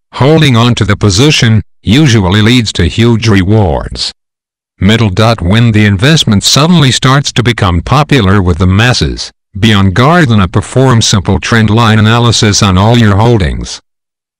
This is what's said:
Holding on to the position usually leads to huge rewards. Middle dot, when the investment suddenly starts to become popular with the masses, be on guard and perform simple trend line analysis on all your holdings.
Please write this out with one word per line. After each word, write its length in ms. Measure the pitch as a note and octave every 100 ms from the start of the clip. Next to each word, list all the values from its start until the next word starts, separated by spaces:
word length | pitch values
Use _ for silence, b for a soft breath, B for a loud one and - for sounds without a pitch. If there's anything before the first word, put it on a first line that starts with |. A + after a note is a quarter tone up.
| _
Holding 440 | - C3 D#3+ D3 A#2
on 180 | A#2+ A#2
to 100 | G2+
the 120 | G2+
position 640 | G#2+ F#2 D3 D3 A#2 A2 - _
usually 600 | - B2 D#3 A2 F2+ G#2
leads 300 | G#2+ B2+ A2
to 120 | - E2+
huge 420 | - A#2 A2+ A2
rewards. 840 | G2 F2+ A2 F#2 C2 B1 - - - _ _ _ _ _ _
Middle 300 | F#2+ A2+ A2
dot, 320 | F#2+ A2 A#2
when 300 | E2 A2 A#2+
the 140 | G#2 G#2
investment 580 | G2 B2+ D#3+ - G2+
suddenly 480 | - C3+ D#3+ F3 C#3+
starts 400 | - C3 C#3 -
to 100 | -
become 380 | A#2 A2+ G2 F2
popular 600 | - C3+ C#3+ C#3+ F#2+ G2+
with 160 | F2+ E2+
the 100 | F#2
masses, 640 | F#2+ A#2+ A#2+ D2+ A#1+ - _ _ G2
be 140 | G#2+
on 180 | G2+ G2
guard 380 | F#2 C3 F3 C#3
and 240 | A2 F2+
perform 480 | A2 - B2+ C3 A#2
simple 380 | - G#2 F2+ F#2+
trend 300 | - A2+ A2
line 300 | A2 A2+ A2
analysis 640 | G#2+ A#2 A#2+ A#2 A2 G2
on 160 | G2+ F#2
all 200 | G#2+ A#2+
your 180 | A2 G2+
holdings. 640 | A#2 A#2 D#2 A#1 - - _ _ _ _ _ _